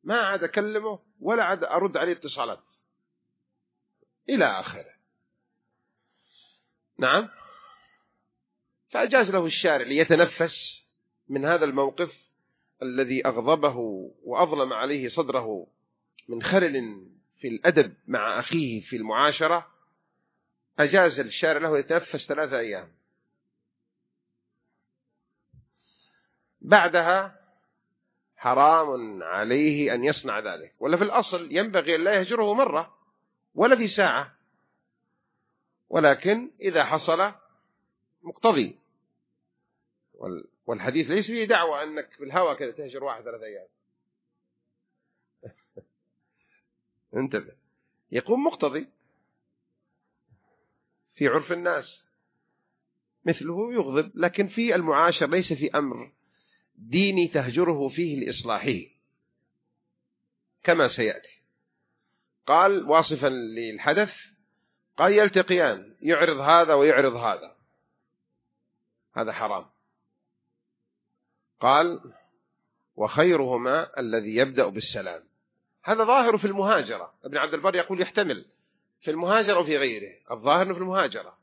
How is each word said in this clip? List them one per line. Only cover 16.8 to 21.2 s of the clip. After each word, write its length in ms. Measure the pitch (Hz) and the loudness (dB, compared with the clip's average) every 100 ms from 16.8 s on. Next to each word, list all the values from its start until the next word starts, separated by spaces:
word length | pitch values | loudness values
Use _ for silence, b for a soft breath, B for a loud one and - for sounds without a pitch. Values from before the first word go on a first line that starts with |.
| 117 98 92 _ _ _ | -6 -14 -20 _ _ _
في 100 | 131 | -10
الأدب 460 | 113 175 156 101 - - | 0 2 4 2 -2 -6
مع 320 | 123 107 104 | -4 -2 -4
أخيه 420 | - 165 139 113 | -4 -4 -4 -6
في 140 | - 120 | -8 -8
المعاشرة، 760 | 110 110 147 143 156 170 - _ _ _ _ _ _ _ _ _ _ - | -4 2 2 2 0 0 -4 _ _ _ _ _ _ _ _ _ _ -2
أجاز 400 | 151 190 175 | 2 4 4
الشارع 400 | 135 | 2